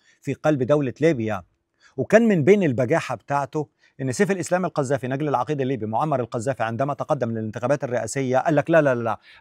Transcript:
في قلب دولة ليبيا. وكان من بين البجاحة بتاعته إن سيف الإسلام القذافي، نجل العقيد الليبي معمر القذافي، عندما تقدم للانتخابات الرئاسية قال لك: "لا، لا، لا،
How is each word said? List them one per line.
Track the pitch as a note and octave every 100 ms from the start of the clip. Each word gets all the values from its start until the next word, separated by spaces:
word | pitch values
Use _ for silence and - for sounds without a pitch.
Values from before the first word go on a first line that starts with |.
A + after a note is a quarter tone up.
| _ _
في | -
قلب | C3 D3+ D3
دولة | A#2+ D3+ C3+ -
ليبيا. | D#3 C#3 G#2+ G2 - _ _ _ _ -
وكان | - G#3+ A#3
من | F#3
بين | C3+ G#3
البجاحة | E3+ A#2+ B2 D#3+ - A#2+
بتاعته | - C#3+ C#3 D#3 D3 _ _ -
إن | C3+
سيف | A#2+ G3
الإسلام | F#3+ D#3 F3+ F#3
القذافي، | - C3 C#3 B2
نجل | C3+ D3+
العقيد | B2+ B2+ D3+
الليبي | C3 C3+ G#2+
معمر | A2 D#3 C#3
القذافي، | A#2 B2 A2+ B2
عندما | A2+ A#2 C#3+
تقدم | C#3 C3 D3 A#2+
للانتخابات | A2+ A2 G#2+ B2 D3
الرئاسية | C3+ A#2+ A2+ C#3 C3 B2+
قال | E3+ D3
لك: | C#3+
"لا، | E3
لا، | C#3+ B2
لا، | A2+ G2+ _ -